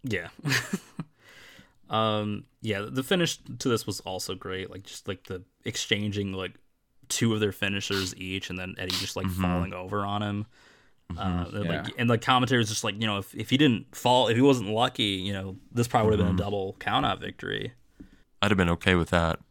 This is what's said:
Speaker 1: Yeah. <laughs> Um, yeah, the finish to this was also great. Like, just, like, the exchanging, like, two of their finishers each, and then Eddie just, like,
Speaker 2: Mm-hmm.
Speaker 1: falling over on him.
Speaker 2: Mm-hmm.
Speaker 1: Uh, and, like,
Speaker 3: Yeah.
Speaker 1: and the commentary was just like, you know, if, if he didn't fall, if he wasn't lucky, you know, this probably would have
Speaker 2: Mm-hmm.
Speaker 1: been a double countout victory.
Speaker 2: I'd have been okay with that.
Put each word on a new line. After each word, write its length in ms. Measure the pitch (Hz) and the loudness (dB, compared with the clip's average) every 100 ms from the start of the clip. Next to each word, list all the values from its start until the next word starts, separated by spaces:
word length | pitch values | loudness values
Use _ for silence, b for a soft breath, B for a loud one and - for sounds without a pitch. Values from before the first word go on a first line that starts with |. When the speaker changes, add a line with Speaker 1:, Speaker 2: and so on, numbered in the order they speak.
Speaker 1:
Yeah. 240 | - 95 85 - | -2 -4 -6 -8
<laughs> 40 | 151 127 - 185 - - 165 B B B B B B B - | -2 -2 -2 -8 -8 -14 -14 B B B B B B B -4
Um, 540 | 110 110 107 107 101 - _ | 0 0 0 -2 -6 -10 _
yeah, 240 | 113 101 104 | -4 -4 -2
the 140 | 131 | -4
finish 340 | - 190 165 - - 120 | 0 2 2 -2 -10 -6
to 100 | 135 | 0
this 180 | 113 - | 0 0
was 140 | 98 | -8
also 340 | - 92 - 95 | -6 -8 -6 -8
great. 340 | 95 92 92 | -6 -8 -8
Like, 140 | 92 | -12
just, 240 | 98 - - | -16 -14 -10
like, 160 | 98 | -10
the 200 | - 92 98 _ | -8 -12 -12 _
exchanging, 720 | - - - 104 104 101 101 | -8 -6 -6 -4 -4 -6 -6
like, 220 | 95 92 - _ _ _ _ - | -6 -10 -12 _ _ _ _ -10
two 260 | - 117 | -2 0
of 60 | 107 | 0
their 140 | 104 | -2
finishers 600 | 92 101 98 - 98 92 - | -2 -4 -4 -4 -4 -4 -6
each, 320 | 92 95 - | -8 -6 -6
and 100 | 90 | -8
then 160 | 92 95 | -10 -8
Eddie 140 | 92 92 | -6 -6
just, 180 | 98 - | -6 -4
like, 100 | 95 | -4
Speaker 2:
Mm-hmm. 160 | 90 | 0
Speaker 1:
falling 320 | 92 87 95 | 0 0 -2
over 320 | 92 92 101 101 | -6 -6 -4 -2
on 160 | 104 | -2
him. 240 | 104 101 104 b b b b b _ | -2 -4 -6 b b b b b _
Speaker 2:
Mm-hmm. 40 | 82 | -6
Speaker 1:
Uh, 400 | 90 87 87 104 | -2 -2 -2 -4
and, 100 | 85 | -4
like, 180 | 80 104 | -4 -6
Speaker 3:
Yeah. 60 | - | -2
Speaker 1:
and 120 | 120 | 2
the 80 | 117 | 2
commentary 420 | - 127 123 127 | 4 4 4 4
was 80 | 110 | 2
just 160 | 107 | -2
like, 120 | 113 101 | -4 -2
you 80 | 113 | -2
know, 120 | 101 | -2
if, 140 | 98 | -6
if 160 | - 110 | -10 0
he 80 | 127 | 6
didn't 380 | 151 113 - - | 6 4 -2 -4
fall, 320 | 123 127 117 | 2 4 4
if 80 | 117 | 6
he 60 | |
wasn't 280 | 139 131 98 | 6 6 2
lucky, 340 | 107 127 - | 0 0 2
you 280 | 107 95 92 | 0 0 -2
know, 240 | 101 95 98 - | -4 -6 -10 -6
this 160 | 120 117 | 0 2
probably 220 | 120 110 | 4 4
would 80 | 104 | 4
have 80 | 90 | 4
Speaker 2:
Mm-hmm. 80 | 90 | 2
Speaker 1:
been 80 | |
a 20 | 101 | 0
double 300 | 101 95 - | -2 -4 -6
countout 420 | - 117 139 95 | -2 0 0 -2
victory. 500 | - - - 52 107 - _ B B B B _ | -6 -10 -6 -6 -6 -12 _ B B B B _
Speaker 2:
I'd 100 | 101 | 2
have 60 | 98 | 4
been 120 | 87 | 4
okay 260 | 85 - 90 | 4 4 4
with 140 | 82 | 6
that. 280 | 87 82 80 - | 4 2 0 -6